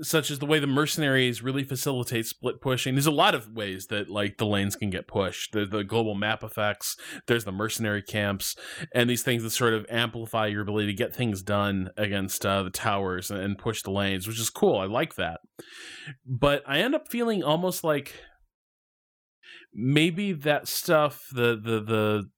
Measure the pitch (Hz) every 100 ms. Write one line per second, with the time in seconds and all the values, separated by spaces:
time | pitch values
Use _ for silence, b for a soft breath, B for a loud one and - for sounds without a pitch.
0 | 156 160 143 139 147 156 139 135 151 -
1 | 147 131 123 113 123 135 135 131 147 127
2 | 117 117 113 - 123 - 135 127 135 135
3 | 151 147 196 151 107 113 101 95 - 104
4 | 95 104 104 - 107 101 101 - 104 90
5 | - 104 92 - - 107 101 107 98 113
6 | 110 98 104 110 107 - 104 101 - -
7 | B B - 117 98 95 107 - 110 104
8 | - 107 101 98 - - B B 156 123
9 | 120 120 - 117 113 - 120 110 107 117
10 | 117 117 107 113 107 104 101 107 104 98
11 | 120 - 120 95 95 101 101 98 92 -
12 | 104 98 95 - 101 98 92 - 110 101
13 | 95 90 92 101 101 98 117 107 98 98
14 | 98 95 104 113 113 - 202 110 95 120
15 | 160 - 85 82 _ - B B B B
16 | B 139 127 123 143 143 - 143 240 294
17 | - 233 233 202 143 160 185 - 160 143
18 | 135 - - _ _ _ _ _ _ _
19 | _ _ _ _ B B B - 123 147
20 | 170 165 202 160 151 143 - - - 156
21 | 147 - - 127 120 113 110 110 107 110
22 | 107 107 98